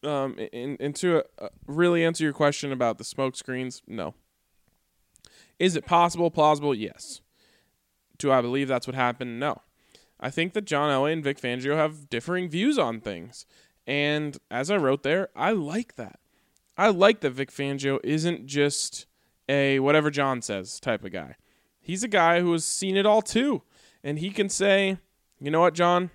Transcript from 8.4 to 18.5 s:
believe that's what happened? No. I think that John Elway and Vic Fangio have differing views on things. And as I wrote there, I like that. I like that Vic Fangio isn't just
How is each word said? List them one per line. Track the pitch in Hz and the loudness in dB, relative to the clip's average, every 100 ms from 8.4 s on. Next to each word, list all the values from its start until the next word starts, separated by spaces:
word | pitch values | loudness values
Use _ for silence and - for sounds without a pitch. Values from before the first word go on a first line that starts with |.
believe | 120 131 135 | 4 -2 0
that's | 127 123 | -2 -4
what | 131 | -2
happened? | 123 123 127 117 | -2 -2 -8 -6
No. | 143 - _ _ _ _ _ _ | -6 -6 _ _ _ _ _ _
I | 123 | -8
think | 143 170 | -4 -4
that | 214 202 | -4 -4
John | 147 147 | 0 2
Elway | 135 143 | 2 0
and | 160 | 0
Vic | 143 139 | -2 -4
Fangio | 127 123 131 151 | -4 -4 -2 0
have | 156 156 143 | 0 -2 -8
differing | 120 139 180 180 | -8 -4 -4 -4
views | 160 233 285 | -2 0 0
on | 135 113 | 0 -2
things. | 107 90 85 - - _ _ _ - | -8 -10 -12 -18 -20 _ _ _ -6
And | 139 147 151 151 143 _ | -2 0 -2 -4 -10 _
as | 117 143 | -6 -2
I | 202 | 0
wrote | 139 139 | 2 2
there, | 135 170 196 | 0 0 -2
I | - 160 | -4 -2
like | 214 147 190 247 - | -2 -2 -6 -8 -12
that. | 110 - _ _ _ _ _ - | -16 -16 _ _ _ _ _ 0
I | 202 | 2
like | 185 202 214 | 6 6 4
that | 143 | -2
Vic | 127 135 | -4 -8
Fangio | - 139 139 139 135 | -4 -4 -2 -2 -2
isn't | - 156 165 170 | 0 0 0 -2
just | 131 | -4